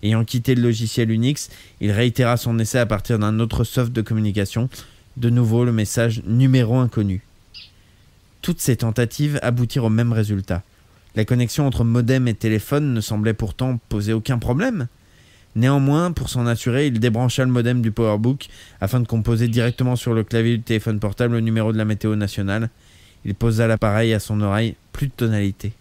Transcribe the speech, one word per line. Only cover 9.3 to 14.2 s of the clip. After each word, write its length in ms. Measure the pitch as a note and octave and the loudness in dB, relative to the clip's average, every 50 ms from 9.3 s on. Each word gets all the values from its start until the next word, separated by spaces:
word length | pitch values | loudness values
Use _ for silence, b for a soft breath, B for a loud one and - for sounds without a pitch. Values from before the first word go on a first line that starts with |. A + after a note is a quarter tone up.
| D3 C#3+ - | -2 -2 -2
aboutirent 420 | A#2+ A#2+ A#2+ B2 A#2 - D3 A#2+ | 0 0 0 0 0 0 0 0
au 60 | A2+ | 2
même 220 | A2 A2 A#2+ A#2 A#2 | 2 2 2 2 2
résultat. 500 | A2+ A2 G#2 G#2+ G2 F#2+ - F#2 F2 - b b b b b b b b b b | 0 0 0 0 -4 -2 -4 -4 -6 -6 b b b b b b b b b b
La 100 | G#2+ G#2+ | -2 0
connexion 420 | - B2 B2 B2 A2+ - - D3 | 2 2 0 2 0 0 0 0
entre 180 | C#3 A#2+ - B2 | 0 2 0 0
modem 440 | A#2 A#2 B2 A#2+ A2+ C3 C3 B2+ B2 | 2 2 2 2 2 2 2 2 0
et 60 | G#2+ | -2
téléphone 600 | - - A2+ A2 G#2+ G2+ - C#3+ D3 D3+ C#3+ B2 | -2 0 0 0 0 0 0 -2 0 0 0 0
ne 60 | A2+ | -2
semblait 340 | G#2 - A2 G#2+ G#2+ A2+ G#2+ | -2 -2 -4 -2 0 -2 -2
pourtant 440 | - - G2+ - - B2+ C3 B2+ A#2 _ _ | -2 -4 -6 -4 -4 -4 -4 -4 -4 _ _
poser 240 | - G#2+ G2+ G#2+ A2 | -6 -4 -2 -2 -2
aucun 260 | A2 | -2